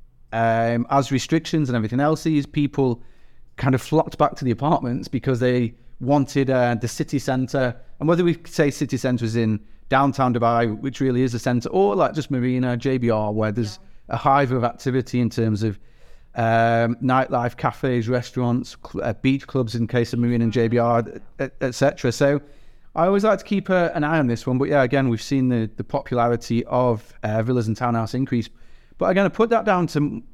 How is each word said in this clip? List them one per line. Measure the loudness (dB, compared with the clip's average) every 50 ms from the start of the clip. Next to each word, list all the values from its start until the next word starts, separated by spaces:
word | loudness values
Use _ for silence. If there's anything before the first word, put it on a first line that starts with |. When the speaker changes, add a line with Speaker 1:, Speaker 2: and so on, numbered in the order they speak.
| -20 -20 _ -20 -16 -8
Speaker 1:
um, | -2 0 2 2 2 2 2 2 0 0 0 0
as | 2 0 0 2
restrictions | -2 -4 -2 0 -2 -2 -2 0 -2 -2 0 0
and | 0
everything | -2 -2 -2 -2 0
else | 0 0 0 0 0
eased, | 0 0 0 -2 -2 -2
people | -2 -2 -2 0 0 0 0 0 -2 -8 -16 -20 -20 -20 -20 -20 -20 -20 -20 -10 -4
kind | 0 0 0
of | 0
flocked | 0 0 0 0 0 0 0 0
back | 0 0 0
to | -2 -2
the | -2
apartments | -2 -2 0 0 0 0 0 -2 -6 -6 -6 -6
because | -6 -4 -2 -2 0 0
they | 2 2 2 2 0 -2 -4 -8 -20 -20 -14 -8
wanted, | -2 0 2 2 2 0 0 0 0 2
uh, | 2 2 2 2 0
the | 0 -4 -4
city | -4 -4 -6 -4 -4 -4
centre. | -2 -2 -2 -2 -2 -2 -2 0 0 -2 -2 -6 -12 -16 -12 -4
And | 0 2
whether | 2 4 4
we | 2 0 0 -4
say | -8 0 0 2 2
city | 2 0 -4 -2 -2
centre | -2 0 0 0 0 0
is | 0 0
in | 0 2 2 0 -2 -4 -10 -20 -16 -6 0
downtown | 2 4 4 4 2 2 2 2 2
Dubai, | 2 2 2 4 4 2 0 0 -4
which | -6 -6 -4 -2
really | 0 0 2 2 2
is | 0 0
a | -2
centre, | -2 0 0 0 0 0
or, | 0 2 2 2 4
like, | 2 2 0 0
just | -2 -4 -2
Marina, | -2 -2 0 0 0 0 0 0 -2 -2
J | -2 0 0 0
B | 2 2
R, | 0 0 0 -2 -2
where | 0 0 -2
there's | -2 -2 -4 -6 -6 -12 -18 -20 -20 -20 -12 -8
Speaker 2:
Yeah. | -6
Speaker 1:
a | -2
hive | 2 2 4 4 2 2 0
of | 0 -2
activity | -2 -4 -4 -4 -2 -2 -2 -2 -2 0 0
in | 0 0
terms | 0 0 0 0 0 0 -2
of, | -2 -4 -6 -10 -20 -20 -20 -20 -20 -20 -20 -20 -12 -6
um, | -2 0 2 2 4 4 4 4 2 2 0 0 0 0
nightlife, | 2 2 2 2 0 0 -2 -2 -2 -4 -4
cafes, | -4 -4 -4 -2 -2 0 0 0 0 0
restaurants, | -2 -2 -2 -4 -4 -2 -2 0 0 -2 -4 -6 -12 -18 -16 -12
cl-, | -8 -6 -4
uh, | -4 -4 -2
beach | 0 0 0 0 -2 -4
clubs | -2 -2 -2 -2 -2
in | -4 -2 -2
case | 0 -2 -2 0 0
of | 0
Marina | 0 2 2 2 0
and | 2 2
J | 2 2 2
B | 2 2
R, | 2 2 2 2 0 -2 -6 -14 -16 -14 -10 -8
et, | -8 -8 -6 -4
et | -6 -4 -2
cetera. | 2 2 2 2 2 0 -2 0
So | 2 2 2 2 2 -2 -6 -20 -20 -20 -20 -20 -20 -20 -8 -2
I | 0 2
always | 2 2 2 4
like | 2 2 2
to | 0
keep | -2 -2 -2 0 2
a, | 2 2 2 0 0
an | -2 0
eye | 0 2 2
on | 2 2
this | 0 -2 -2 -2
one. | -2 0
But | 0 2
yeah, | 2 2 2
again, | 4 2 2 2 2
we've | 0 -2
seen | -2 -2 0 2 2 2
the, | 2 0 0 -2 -6 -8
the | -10
popularity | -6 -6 -6 -4 -2 0 0 2 2 2 0 -2 -2 -2 -2 -2
of, | 0 0 0 2 2 0 -2 -4 -12 -16 -10 -6
uh, | -4 -2 -2 0
villas | 0 0 0 0 0
and | -2 -2
townhouse | -2 -2 0 0 -2 -2 -4
increase. | -4 -4 -2 -2 -2 -2 -4 -8 -20 -20 -20 -20 -20 -20 -14 -6 -2
But | 0 2
again, | 2 4 2
I | 2
put | 2 2 0 2
that | 2 0 2
down | 2 2 2 0 0
to | 0 0
m-, | -2 -2 -2 -6 -12 -14